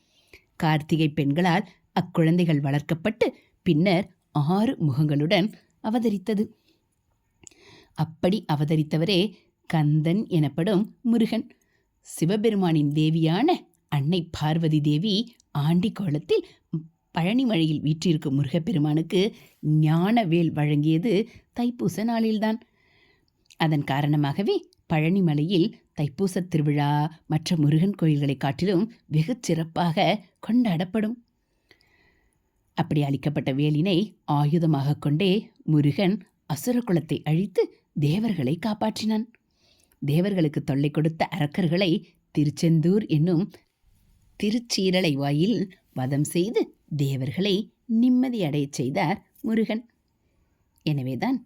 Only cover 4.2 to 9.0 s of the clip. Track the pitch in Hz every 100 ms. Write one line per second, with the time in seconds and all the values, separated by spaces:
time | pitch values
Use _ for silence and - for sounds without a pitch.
4.2 | _ 151 143 190 240 - 151 123 151 143
5.2 | 151 185 214 - _ _ 220 240 226 202
6.2 | 185 190 220 - _ _ _ _ _ _
7.2 | _ _ - - - - _ - 156 -
8.2 | 180 208 - 147 151 160 156 156